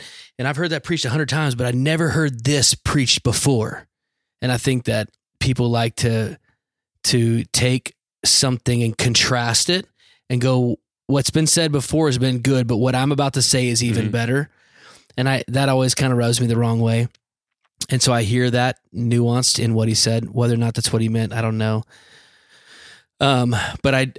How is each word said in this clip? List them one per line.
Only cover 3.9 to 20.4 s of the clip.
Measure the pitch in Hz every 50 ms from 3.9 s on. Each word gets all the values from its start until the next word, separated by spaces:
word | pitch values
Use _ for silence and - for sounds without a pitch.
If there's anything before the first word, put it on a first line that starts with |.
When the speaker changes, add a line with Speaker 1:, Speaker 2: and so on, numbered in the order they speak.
| _ _ _ _ _ _ _ _ _ - -
Speaker 1:
And | 127 123
I | 117
think | - 139 131 123 -
that | - 113 110 107 - _ _ _ _ _ -
people | - 135 127 127 123 120
like | 117 117 113 113 -
to, | - - 117 113 110 110 107 - - _ _ _ _ _ _ _ _ _ _ _ _ -
to | - - 123 117 117 117 117 -
take | - - - 123 127 127 127 - - - _ _ _ _ _ -
something | - - - - 131 127 117 - 123 120 120 120
and | 113 110 -
contrast | - 127 113 - - - 131 123 120 117 113 - - -
it | 175 185 208 _ _ _ _ _ _ _ _ -
and | 127 123
go, | 120 131 127 127 123 120 - - _ _ _ _ _
"What's | - 135 139 131 -
been | - 160 160
said | 156 - 170 165 156 143
before | 139 123 - - 156 160 147
has | 127 120
been | 127 131 127 123
good, | 117 135 135 131 123
but | 117 123
what | 107 123 127 127
I'm | 127 135 143
about | 143 139 143 139 -
to | 135 123
say | - - 131 127 120
is | 120 117 123
even | 117 113 117 107
Speaker 2:
Mm-hmm. | 104 104
Speaker 1:
better." | 120 113 120 127 143 147 - _ _ _ _ _ _ - - - - _ _ -
And | - 127 135
I, | 135 127 - -
that | 120 139 139 135
always | 131 131 131 131 -
kinda | - 139 131 127
rubs | 120 120 117 117 117 123
me |
the | 117 117 117
wrong | 117 113 117 113
way. | 113 113 113 117 120 120 _ _ _ _ _ _ _ _ _ _ _ _ _ - - -
And | 131 123
so | - 131 123
I | 117 113
hear | 98 120 123 123 123
that | 117 123 123 127 - _ _ _ -
nuanced | - 120 117 120 120 120 117 120 127 123 - - -
in | - 113 113
what | 113 110 113
he | 110
said. | - - 120 113 113 113 - -
Whether | 123